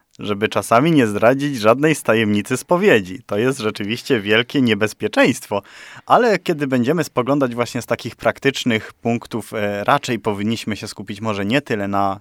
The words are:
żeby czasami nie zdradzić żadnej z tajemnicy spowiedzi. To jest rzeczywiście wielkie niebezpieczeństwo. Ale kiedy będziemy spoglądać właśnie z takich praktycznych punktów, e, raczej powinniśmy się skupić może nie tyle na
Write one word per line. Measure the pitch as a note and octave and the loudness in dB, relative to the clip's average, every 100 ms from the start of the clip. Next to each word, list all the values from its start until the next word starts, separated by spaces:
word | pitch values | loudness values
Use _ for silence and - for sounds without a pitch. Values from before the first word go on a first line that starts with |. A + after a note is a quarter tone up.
| _ - | _ -12
żeby | G2+ G2+ G#2 | -6 -2 -2
czasami | G#2+ G2+ A#2 D#3 | -2 2 4 4
nie | D#3 A2+ | 4 2
zdradzić | G2+ A2 C3+ C#3+ C3+ | 4 4 4 0 0
żadnej | G#2+ B2 D3+ D3 | 2 4 2 0
z | |
tajemnicy | - A2+ A2 G#2 G2 B2+ | 0 2 2 0 0 -4
spowiedzi. | - F3 G3+ B2+ F2+ F#2+ - | 0 2 4 4 2 -8 -6
To | G#2+ | -2
jest | B2 B2 | 0 -2
rzeczywiście | G#2+ G#2+ G2+ A2+ - A#2+ | -4 -4 -6 -6 -2 -2
wielkie | G2+ A2 A#2+ D3 | 2 2 2 0
niebezpieczeństwo. | B2 G#2 G#2+ - - - C4+ - - - - - - - - | 2 2 0 -2 -2 2 2 0 -4 -4 -6 -12 -20 -14 2
Ale | D#3+ A#3+ F#3+ | 4 4 2
kiedy | - D#3+ C#3+ | 0 -2 0
będziemy | B2+ A#2 E3+ | 0 2 0
spoglądać | D3 - B2+ C#3+ C3 A#2 | -2 -2 0 0 0 -2
właśnie | A#2+ C3+ | -4 -6
z | - | -4
takich | A#2 A#2 - | -6 -6 -4
praktycznych | A2+ - C#3 C3+ - A2 - | -2 0 -2 -2 -2 -2 -4
punktów, | - A#2 A2+ - A#2 - | -8 -4 -4 -4 -10 -8
e, | A2+ G#2 G2+ | -4 -4 -2
raczej | G#2 C#3 - A#2 | 0 0 0 -4
powinniśmy | A2+ G2+ G#2 A2+ - G#2 | -4 -4 -4 -4 -6 -8
się | G#2+ | -8
skupić | - G2+ G2+ | -12 -12 -8
może | A2 G2+ G2+ | -6 -4 0
nie | C3 | -2
tyle | - A2 G2+ | 0 -4 -2
na | G2 G2 G2 | 0 -2 -4